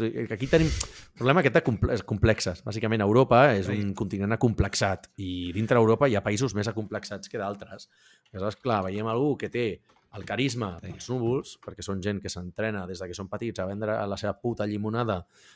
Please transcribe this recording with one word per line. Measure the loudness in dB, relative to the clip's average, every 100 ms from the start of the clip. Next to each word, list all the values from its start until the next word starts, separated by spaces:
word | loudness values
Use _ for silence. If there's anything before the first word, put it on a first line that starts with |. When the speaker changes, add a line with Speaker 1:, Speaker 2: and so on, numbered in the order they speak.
| -4 -4 -6
Speaker 1:
Aquí | -6 2
tenim | 4 4 0 -4 -8 -20 0
problema | 4 4
aquest | 6 4
de |
comple-, | 4 2 2 0 -2
complexes. | 2 4 4 -2 -6
Bàsicament, | -8 -4 0 2
Europa | 6 6 8 8 8 6
és | 0
Speaker 2:
Sí. | -2
Speaker 1:
un | -2
continent | -2 -4 -2 -2
acomplexat | 2 2 2 0 0 0 0 -8 -10
i | -6 -6 -4
dintre | -4 2 6
Europa | 6 6 4
hi | 2
ha |
països | 2 0 0 -2
més | -2
acomplexats | -4 -6 -8 -10 -12 -10
que | -8
d'altres. | -6 -8 -14 -18 -20 _ _ _ _
Aleshores, | -6 -6 -4
clar, | 0 0 0
veiem | -4 -2
algú | 0 0 -2
que | -4
té | -2 -2 -4 _ _ _ -14
el |
carisma | -6 -2 -2 -2 -6 -8
Speaker 3:
Sí. | -12
Speaker 1:
dels | -12 -6
núvols, | -2 -2 -2 -6 -16
perquè | -16 -12
són | -8 -4
gent | -2 -4
que | -6
s'entrena | -10 -10 -6 -4 -4 -8
des | -10
de | -10
que |
són | -10 -10
petits | -6 -6 -4
a | -6
vendre | -4 -2 -2 -4
la | -4
seva | -4 -4
puta | -4 -4 -4
llimonada | -2 -2 -2 -2 -2 -6 _ -20